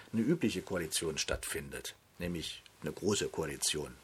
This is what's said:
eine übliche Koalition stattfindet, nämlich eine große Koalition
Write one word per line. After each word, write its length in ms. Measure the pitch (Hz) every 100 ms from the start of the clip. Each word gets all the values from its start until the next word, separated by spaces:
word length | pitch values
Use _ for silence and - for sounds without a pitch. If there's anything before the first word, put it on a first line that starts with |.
| -
eine 80 | 110
übliche 400 | 113 175 110 92
Koalition 560 | - 90 80 - 82 73
stattfindet, 760 | - 67 - - 71 - - - - -
nämlich 460 | 87 87 - - - -
eine 100 | 78
große 340 | - 92 101 -
Koalition 640 | - 78 69 - 78 67 64